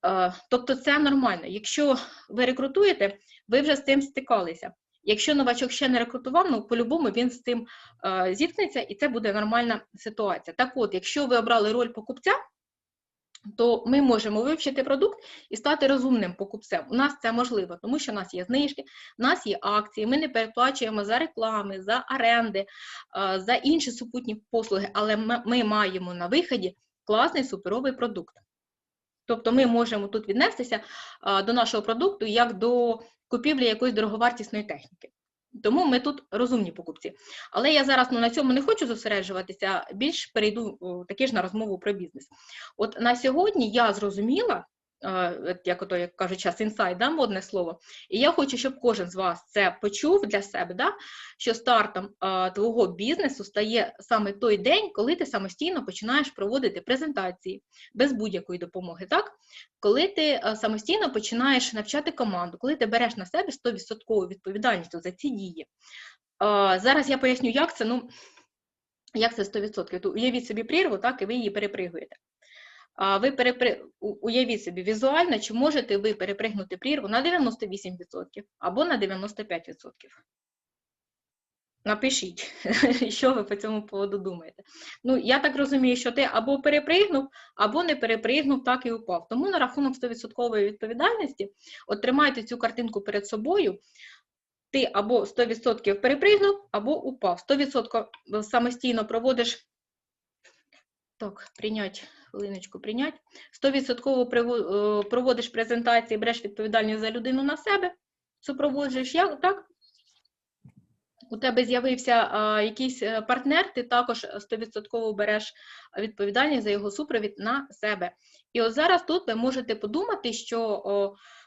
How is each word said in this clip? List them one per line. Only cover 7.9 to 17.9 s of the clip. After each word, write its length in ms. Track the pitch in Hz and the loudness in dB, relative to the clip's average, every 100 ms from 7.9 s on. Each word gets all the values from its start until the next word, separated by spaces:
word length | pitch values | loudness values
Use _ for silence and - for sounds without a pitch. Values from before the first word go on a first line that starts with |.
| _ 190 | _ -4
е, 280 | 185 185 | 0 0
зіткнеться, 460 | 202 339 - 392 254 | 0 -2 0 -2 -2
і 140 | - | -8
це 140 | 202 294 | -2 -2
буде 240 | 233 214 | 0 -2
нормальна 480 | 208 214 233 240 214 - | 0 0 0 0 -2 -6
ситуація. 600 | - 220 214 120 120 - 165 | -16 -14 -4 -2 -2 -6 -2
Так 140 | 254 262 | -2 0
от, 180 | 208 | -2
якщо 320 | 185 - 285 269 | -2 -4 -2 2
ви 100 | 240 | 2
обрали 360 | 226 233 214 | 4 4 4
роль 160 | 233 233 | 2 -2
покупця, 440 | 233 220 262 - 523 - _ _ _ _ _ _ _ _ - 208 - | -4 -12 -4 2 2 0 _ _ _ _ _ _ _ _ -20 -16 2
то 280 | 233 233 226 | 4 4 4
ми 160 | 269 | 4
можемо 400 | 269 220 214 214 | 6 4 2 0
вивчити 420 | 254 320 285 269 | 0 0 -2 -2
продукт 340 | 277 277 392 - - - - | 0 2 2 0 -18 -20 -12
і 60 | 220 | -4
стати 300 | 285 302 269 | 0 2 4
розумним 480 | 269 262 240 180 | 4 4 2 0
покупцем. 500 | 180 202 214 - 170 - | -4 -10 -10 -4 -4 -2
У 40 | |
нас 200 | 240 285 285 | 0 0 0
це 100 | 233 | -2
можливо, 460 | 233 247 220 180 175 | 0 0 0 -4 -8
тому 160 | 226 | -4